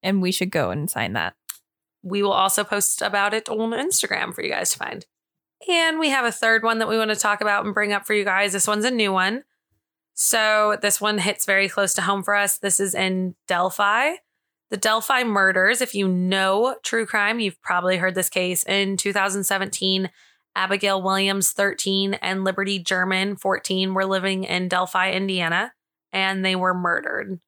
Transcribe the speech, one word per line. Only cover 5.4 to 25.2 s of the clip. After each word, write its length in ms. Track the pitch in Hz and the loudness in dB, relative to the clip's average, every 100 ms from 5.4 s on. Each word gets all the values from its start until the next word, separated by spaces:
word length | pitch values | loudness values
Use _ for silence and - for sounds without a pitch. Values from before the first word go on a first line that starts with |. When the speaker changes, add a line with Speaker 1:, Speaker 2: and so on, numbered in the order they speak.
| _ _ - | _ _ -2
Speaker 2:
And 300 | 349 330 320 | 0 2 0
we 100 | 320 | 0
have 140 | 269 | 0
a 80 | 240 | -2
third 320 | 226 226 226 | 0 2 2
one 160 | 220 226 | 2 0
that 80 | 220 | 0
we 100 | 220 | 0
want 120 | 220 | 0
to 60 | 214 | 0
talk 260 | 214 208 | 0 0
about 240 | 214 202 208 | 0 0 0
and 80 | |
bring 180 | 208 208 | -2 0
up 140 | 202 196 | -2 0
for 80 | |
you 100 | 214 | 0
guys. 300 | 202 190 202 | 2 2 0
This 140 | 190 196 | 0 0
one's 180 | 208 220 | 0 0
a 60 | |
new 200 | 247 208 | 0 2
one. 320 | 190 185 233 - _ _ _ _ _ _ | 2 2 0 -10 _ _ _ _ _ _
So 640 | - - 226 214 214 214 208 | -4 0 2 4 4 2 2
this 200 | 208 202 | 0 0
one 160 | 208 208 | 0 0
hits 280 | 180 208 - | 0 -2 2
very 220 | 196 196 | 2 2
close 260 | 202 196 - | 0 0 0
to 80 | |
home 200 | 180 202 | 0 -2
for 120 | 185 202 | 2 0
us. 220 | 202 - | 2 0
This 220 | 196 - | 0 0
is 140 | 196 | 0
in 420 | 190 190 185 185 - - | 0 0 0 -2 -6 -2
Delphi. 720 | 180 185 - 202 214 269 349 _ _ _ _ _ | 0 0 2 2 2 0 -2 _ _ _ _ _
The 80 | 202 | -2
Delphi 460 | 220 220 220 262 | 2 0 2 0
murders, 580 | 240 202 190 190 190 240 | 2 4 4 4 4 2
if 140 | 247 202 | 0 0
you 120 | 196 | 0
know 680 | 180 180 190 190 196 240 - | 2 2 2 2 4 2 -2
true 240 | - 233 220 | -4 -2 0
crime, 320 | 214 202 233 | 0 0 0
you've 200 | 208 - | -2 -4
probably 340 | - 180 180 185 | -2 0 2 2
heard 160 | 185 | 2
this 160 | 185 180 | 0 0
case. 340 | - 180 180 | 0 0 -2
In 340 | - 196 196 190 | 0 0 0 0
two 140 | 202 | 0
thousand 340 | 202 196 196 190 | 0 0 0 -2
seventeen, 680 | 196 190 - 190 190 190 _ _ _ _ - | -2 -2 -2 0 0 -2 _ _ _ _ -4
Abigail 460 | 190 196 202 196 | 0 0 2 0
Williams, 500 | 190 190 196 196 190 | 0 2 2 2 0
thirteen, 640 | - 202 - - 190 196 | 0 0 0 -2 0 -2
and 300 | 202 - 190 | -2 -2 -2
Liberty 340 | 190 190 196 196 | -2 -2 -2 -2
German, 580 | 170 185 185 185 196 196 | -2 -2 0 0 -2 -2
fourteen, 600 | 196 190 - 185 190 190 | -2 -2 -2 -2 0 0
were 100 | 190 | 0
living 380 | 190 185 190 | 0 0 -2
in 240 | 190 180 180 | -2 -2 0
Delphi, 440 | 180 185 - 185 | 0 0 0 0
Indiana, 640 | 185 | 0